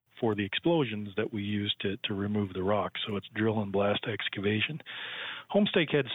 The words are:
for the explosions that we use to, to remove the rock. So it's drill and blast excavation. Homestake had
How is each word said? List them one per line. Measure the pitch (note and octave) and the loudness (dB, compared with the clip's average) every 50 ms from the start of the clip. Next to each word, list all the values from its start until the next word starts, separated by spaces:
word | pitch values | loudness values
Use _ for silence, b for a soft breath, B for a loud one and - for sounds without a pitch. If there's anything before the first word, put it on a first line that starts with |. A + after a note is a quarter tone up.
| _ _ - - | _ _ -6 0
for | B2+ A2+ G#2 | 2 2 2
the | G2+ G2+ | 2 0
explosions | G2 - - - E3 E3+ E3 C#3 A2 G#2+ G#2+ G#2 G2+ F#2+ | 0 -2 0 2 4 4 4 2 2 -2 -6 -6 -6 -2
that | A2 A2 - A#2 | -2 -2 -2 -2
we | G#2 | -2
use | G2+ G2+ G#2 G2+ G2+ G2+ - - | -2 0 0 0 0 0 -2 -2
to, | - G2 F#2+ - - | -2 -4 -2 -2 -4
to | - G#2 | -4 -2
remove | G2 G2+ G#2 G#2 G#2 G2+ F#2+ F2+ | 0 0 0 0 0 0 0 -2
the | F#2+ F2+ | -2 0
rock. | G2 G#2+ G2+ F2+ F#2 - - - | 2 2 2 0 -2 -4 -6 -6
So | - G2+ | -4 -4
it's | G2 - - - | -6 -6 -6 -2
drill | G#2 A2 A2+ G#2+ A2 | 2 2 2 2 2
and | G#2 G2+ | 0 0
blast | F#2+ G2 G2+ G2+ G#2 F#2+ - | 0 2 2 2 2 0 -2
excavation. | A#2+ G#2+ F#2+ - - - G#2+ F#2+ G#2 G#2+ G#2+ - - D3+ - - B B B B B B B B B B B B B - | -4 -4 -4 -4 -4 -4 0 0 2 2 2 0 -2 -4 -8 -10 B B B B B B B B B B B B B 4
Homestake | G3+ G#3+ - - G3 D#3+ - - | 4 4 4 4 2 2 4 2
had | D3 C3+ A#2+ | 0 2 0